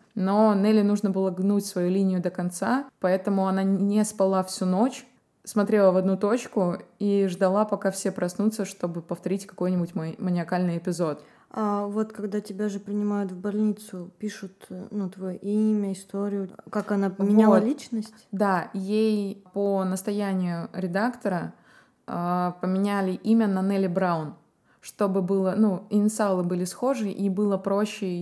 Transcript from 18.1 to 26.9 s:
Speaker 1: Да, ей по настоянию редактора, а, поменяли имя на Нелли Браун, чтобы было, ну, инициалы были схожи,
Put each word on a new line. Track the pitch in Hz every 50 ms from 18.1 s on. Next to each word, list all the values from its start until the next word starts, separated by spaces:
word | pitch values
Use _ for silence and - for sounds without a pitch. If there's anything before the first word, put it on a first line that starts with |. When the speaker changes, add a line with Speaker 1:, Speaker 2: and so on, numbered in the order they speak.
| - - _ _ -
Speaker 1:
Да, | 190 208 196 190 175 - - -
ей | 196 190 190 214 214 220 220 214 208 202 196 196 196 - 185 _
по | 202 202 202 196 190 190
настоянию | 185 190 185 - 214 202 208 202 196 190 185 180 175 170 165 170 - -
редактора, | 180 185 175 175 196 220 254 247 - - 202 185 170 170 165 - _ _ _ _ - _ _ _ _ _ -
а, | - 175 175 175 180 180 180 180 175 180
поменяли | - 185 185 190 202 202 202 202 190 185 185
имя | - - 214 226 226 226
на | 202 190 185
Нелли | 190 196 202 190 190
Браун, | 180 175 190 185 180 170 160 156 147 - - _ _ _ _ _ _ _ _
чтобы | - - - - 208 196 185 196
было, | 180 175 196 196 190 185 185
ну, | 208 220 208 185 170 - -
инициалы | 202 208 202 214 214 - 214 202 190 180 175
были | 175 185 175 180
схожи, | 175 - - 247 262